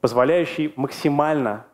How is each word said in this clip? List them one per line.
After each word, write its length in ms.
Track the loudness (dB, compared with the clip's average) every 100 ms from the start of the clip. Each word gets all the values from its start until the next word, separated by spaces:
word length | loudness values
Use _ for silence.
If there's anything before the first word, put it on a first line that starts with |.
позволяющий 720 | 0 2 2 2 0 -4 -6 -4
максимально 880 | -6 -2 0 2 2 0 -2 -4 -12